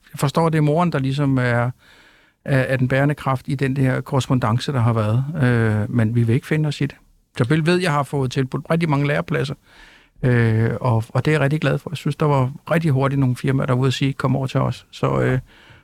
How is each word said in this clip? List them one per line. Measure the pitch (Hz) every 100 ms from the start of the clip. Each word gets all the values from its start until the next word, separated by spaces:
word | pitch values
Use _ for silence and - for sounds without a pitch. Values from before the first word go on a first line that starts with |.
| _ -
forstår, | 139 - 165
det | 160
er |
moren, | 151 151 175
der | 151
ligesom | 135 135 143 131
er, |
er, | 123 120 120 - - - - _ _ _ -
er | 139 127 131
den | 127
bærende | 135 143 147
kraft | - 131 -
i | 139
den | 135 135
der | 131 131
korrespondance, | 127 135 - 131 123 123 -
der | 139
har | 117
været. | 113 107 117 135 160
Øh, | 127 120 113 107 104
men | 123 110 120
vi |
vil | 113 120
ikke | -
finde | 156 151
os | -
i | 139
det. | - _ _ _ -
Jibril | 117 156 156
ved, | 180
jeg | 180
har | 147
fået | 139 147 131
tilbudt | 139 131 139 -
rigtig | 165 165
mange | 143 143
lærepladser. | 151 170 147 135 - _ - - - _ -
Øh, | 131 120 117 110 113 107
og, | 127 113 113
og | 127 151
det |
er | 151
jeg |
rigtig | 139 156
glad | 139 143
for. | -
Jeg | 160
synes, | 156 143
der | 156
var | 143 127 143 -
rigtig | 165 165
hurtigt | 135 135 139
nogle | 131 123
firmaer, | - 135 -
der |
var | 123
ude | 131
at |
sige, | 127 135
"Kom | 135 135 135
over | 135
til | 135
os." | 127 123 -
Så, | - 135 135
øh, | 127 131 - - - -